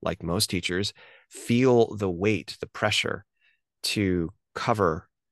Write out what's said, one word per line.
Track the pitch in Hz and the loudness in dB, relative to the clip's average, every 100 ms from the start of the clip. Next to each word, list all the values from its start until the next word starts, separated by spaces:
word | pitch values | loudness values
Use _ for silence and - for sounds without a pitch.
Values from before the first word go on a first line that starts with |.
like | 82 87 | -6 -6
most | 85 87 - | -4 -2 -2
teachers, | 92 - 90 104 - - - _ | -4 -4 -4 -4 -8 -20 -20 _
feel | - - 120 127 123 113 | -18 -2 2 4 6 4
the | 101 101 | 0 -4
weight, | 85 101 101 - - | 0 0 0 -4 -12
the | - | -12
pressure | - 107 101 - - - _ _ _ _ _ | -2 0 0 -2 -6 -10 _ _ _ _ _
to | - - 98 90 82 - _ | -6 0 2 2 -2 -6 _
cover | - - 110 92 78 - _ _ | -8 -2 2 2 2 -6 _ _